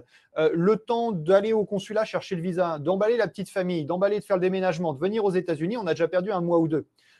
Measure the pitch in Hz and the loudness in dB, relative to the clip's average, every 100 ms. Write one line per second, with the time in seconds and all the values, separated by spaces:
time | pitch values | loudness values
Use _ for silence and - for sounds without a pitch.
0 | - _ _ - 156 160 180 220 - 233 | -10 _ _ 0 0 4 2 2 0 -2
1 | 233 190 151 196 208 220 202 202 - 214 | -2 -4 2 4 4 0 0 -4 -4 -4
2 | 214 180 - 185 170 170 175 156 147 196 | -2 -4 -4 -6 -4 -2 -2 0 0 2
3 | 214 240 208 - 190 196 180 175 143 175 | 2 2 0 -2 -6 -4 -2 -2 -2 0
4 | 202 208 - 190 185 190 185 160 175 135 | 0 0 0 0 2 2 0 0 -4 -2
5 | 180 220 202 180 180 151 165 240 185 160 | -2 0 0 0 -2 -2 -2 -2 -2 0
6 | 165 180 185 190 170 170 165 151 - _ | 0 0 -2 -2 2 2 4 0 -4 _
7 | _ _ | _ _